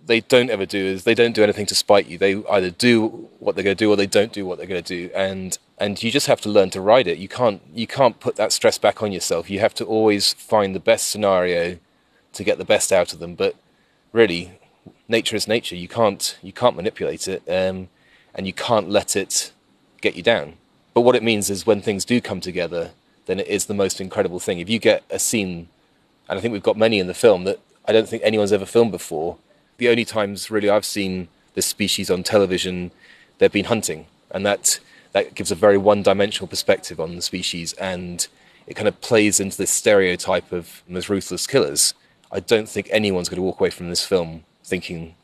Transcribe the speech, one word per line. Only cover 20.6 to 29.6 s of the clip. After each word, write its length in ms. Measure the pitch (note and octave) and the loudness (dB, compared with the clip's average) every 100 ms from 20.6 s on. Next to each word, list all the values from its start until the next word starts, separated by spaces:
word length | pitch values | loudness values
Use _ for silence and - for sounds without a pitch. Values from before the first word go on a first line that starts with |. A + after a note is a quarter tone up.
| _ _ _ | _ _ _
But 80 | - | 2
what 120 | C3 | 4
it 80 | B2 | 4
means 280 | A2 G#2+ G2 | 2 0 0
is 160 | G2 G2+ | -4 0
when 160 | G#2 | 0
things 240 | G2 G2+ - | 0 -4 0
do 160 | A#2+ | 0
come 180 | - G2 | 0 -8
together, 520 | F#2 F2+ E2+ E2+ E2 - _ _ - | -6 -6 -4 -4 -6 -10 _ _ -6
then 120 | G#2 | -4
it 80 | G2 | -2
is 200 | G2+ - | -4 -2
the 80 | |
most 260 | G2+ G2 - | -2 -2 -2
incredible 400 | F#2+ G#2+ F#2+ F2+ | -8 -2 -2 -2
thing. 180 | - F2+ | -6 -6
If 100 | E2+ | -2
you 120 | A2+ | 0
get 240 | A#2 G2+ - | 4 2 0
a 100 | - | -6
scene, 500 | - A#2 F#2+ E2+ E2+ _ _ _ _ _ _ | -2 0 -2 -6 -12 _ _ _ _ _ _
and 80 | F#2+ | -6
I 60 | |
think 100 | G#2+ | -4
we've 100 | G#2 | -2
got 140 | G2+ G#2 | -2 2
many 220 | A2+ A2 | 2 2
in 80 | F2+ | -2
the 80 | |
film 300 | F2 A#2 F#2 | 4 4 4
that 160 | F#2 G2 _ _ - | 2 -4 _ _ 2
I 60 | |
don't 160 | A2 G#2 | 2 2
think 140 | A2+ | -2
anyone's 280 | G#2+ G#2+ G2+ | 0 0 2
ever 140 | G2+ F#2+ | 0 2
filmed 240 | A#2 A#2 | 2 2
before, 460 | F2+ - D#2 E2 F2 _ _ | 0 -8 -6 -6 -8 _ _